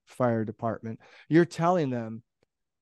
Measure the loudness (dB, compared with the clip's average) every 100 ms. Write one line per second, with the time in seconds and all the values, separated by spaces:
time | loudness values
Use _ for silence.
0 | _ -2 0 0 -2 -6 -6 -6 -10 -14
1 | -18 -16 2 4 4 2 0 2 0 -4
2 | -6 -12 -16 _ _ _ _ _